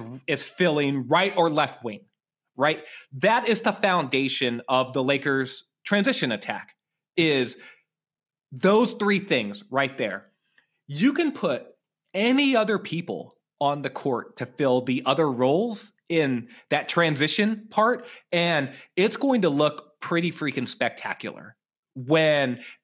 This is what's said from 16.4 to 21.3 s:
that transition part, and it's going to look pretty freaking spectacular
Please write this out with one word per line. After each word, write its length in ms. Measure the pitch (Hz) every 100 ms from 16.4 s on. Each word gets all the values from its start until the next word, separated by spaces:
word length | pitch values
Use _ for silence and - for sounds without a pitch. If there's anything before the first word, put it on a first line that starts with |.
| 113 - _
that 200 | 147 139
transition 800 | - 165 143 151 - 208 214 -
part, 380 | - 220 247 - - _
and 400 | 175 170 160 135 - - -
it's 220 | 208 -
going 240 | 277 254
to 60 | 180
look 500 | 143 151 151 - _
pretty 320 | - 170 170
freaking 360 | - 151 131 120
spectacular 880 | - 120 - 107 - 107